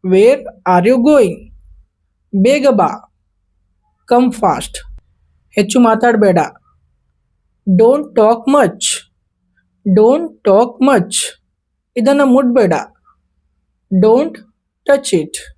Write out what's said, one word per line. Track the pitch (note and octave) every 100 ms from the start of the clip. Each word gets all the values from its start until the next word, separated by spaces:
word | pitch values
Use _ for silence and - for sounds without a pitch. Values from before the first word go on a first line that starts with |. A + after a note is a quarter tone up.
| F#3
Where | F#3 A3 C#4 - - -
are | F3+ F#3+
you | B3+ B3
going? | D4 G3 E3 - - _ - _ _ _ _ _
ಬೇಗ | G3 G#3+ C#4+ C4+ G#3
ಬಾ. | E3 - _ _ _ _ _ _ _ _ _ _ -
Come | A#3+ B3+ -
fast. | F#3+ C#3+ - - - - _ _ _ _ _ -
ಹೆಚ್ಚು | G#3 - A3+
ಮಾತಾಡ್ಬೇಡ. | A3 A#3+ A3+ G3+ E3+ D3+ _ _ _ _ _ _ _ _ _ _ _ -
Don't | F#3 A3+ C#4+ D4+ -
talk | G#3+ A#3 B3 C#4+
much. | A#3 - - - _ _ _ _ _ _ _ _ G3+
Don't | F#3 A3 D4 E4 _ G#3
talk | G3 A#3+ - C4
much. | B3 F3 - - - _ _ _ _ _ B3
ಇದನ್ನ | A#3 C#4 C4+
ಮುಟ್ಬೇಡ. | B3+ B3 A#3+ G3 D3+ - _ _ _ _ _ _ _ _ _ _
Don't | F#3+ G#3+ A#3+ D#4+ - _ _ _ _ -
touch | C#4 C#4 F3
it. | D3+ - -